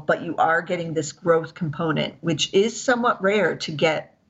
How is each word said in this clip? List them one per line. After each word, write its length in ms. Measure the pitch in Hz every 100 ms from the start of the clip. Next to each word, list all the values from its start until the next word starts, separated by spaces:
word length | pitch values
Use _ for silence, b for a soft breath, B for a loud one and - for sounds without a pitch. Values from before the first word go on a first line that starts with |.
| 147
but 160 | 165
you 140 | 170 -
are 260 | 160 165
getting 320 | 170 180 165
this 200 | 156 147
growth 400 | - 170 165 160
component, 640 | - 160 143 165 151 143 -
which 340 | - 151 -
is 260 | 185 220 226
somewhat 420 | - 247 233 208
rare 340 | 190 214 180 143
to 160 | -
get 440 | 151 165 151 - _